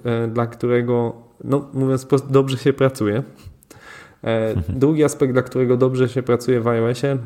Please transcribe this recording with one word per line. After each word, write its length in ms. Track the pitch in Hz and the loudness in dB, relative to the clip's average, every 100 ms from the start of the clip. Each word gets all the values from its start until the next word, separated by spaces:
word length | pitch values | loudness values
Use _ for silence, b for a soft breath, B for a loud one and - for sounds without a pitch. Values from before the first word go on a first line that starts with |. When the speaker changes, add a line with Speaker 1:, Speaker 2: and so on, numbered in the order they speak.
Speaker 1:
e, 240 | 120 117 117 | -4 -2 -2
dla 180 | 113 117 | -2 -4
którego, 640 | - 120 123 120 120 117 - - - | -2 0 0 2 0 -2 -6 -16 -12
no, 220 | 120 143 143 | -2 -2 -2
mówiąc 300 | 131 131 131 | -2 0 -2
wprost, 260 | - 139 135 | 2 0 4
dobrze 280 | 135 135 131 | 2 2 0
się 140 | 143 | 0
pracuje. 500 | 135 135 135 107 107 - - - - - B B B B B | 2 0 2 0 0 -4 -12 -20 -20 -20 B B B B B
E, 260 | - 113 110 | -4 -2 -2
Speaker 2:
Mhm. 280 | 107 82 135 | -2 -4 0
Speaker 1:
drugi 260 | 139 156 | 2 4
aspekt, 280 | 143 147 135 | 2 2 0
dla 100 | 123 | 0
którego 340 | 123 127 123 123 | -2 0 2 2
dobrze 320 | 131 127 127 | 2 2 0
się 140 | 127 | 0
pracuje 380 | 123 120 - 123 | 0 0 2 0
w 40 | |
I 40 | 113 | 2
O 220 | 117 117 | 0 0
S-ie, 260 | 123 139 135 | 0 -2 -4